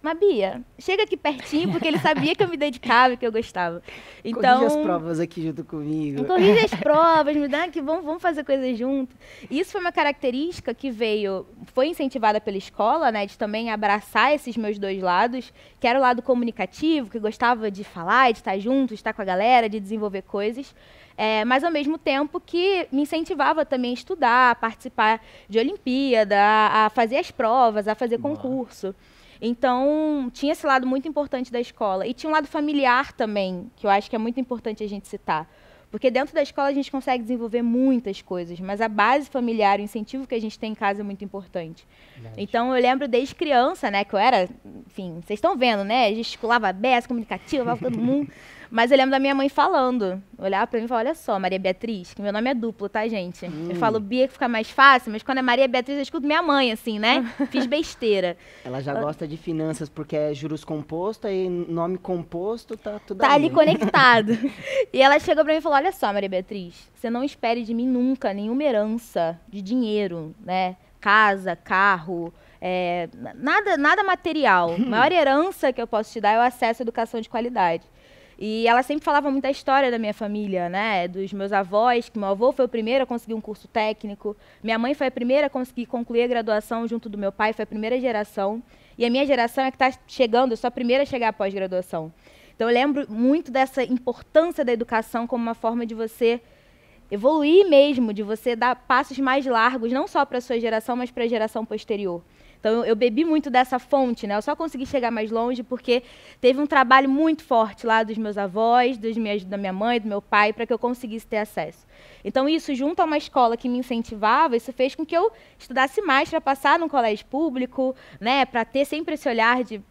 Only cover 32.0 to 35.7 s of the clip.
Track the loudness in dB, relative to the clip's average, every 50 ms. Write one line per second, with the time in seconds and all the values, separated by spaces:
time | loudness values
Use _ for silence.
32 | -4 -6 -8 -6 -4 0 0 0 -2 -2 -4 -4 -2 -2 0 2 2 4 2 2
33 | 0 -4 -6 -6 -6 -4 -2 -4 -4 -4 -6 -8 -12 -14 _ _ 0 2 2 2
34 | 2 -2 -6 -4 -4 -4 -4 -6 -6 -6 -8 -8 -8 -10 -8 -8 -8 -10 -10 -12
35 | -12 -14 -16 -12 _ -2 -2 -2 -2 _ _ _ _ -20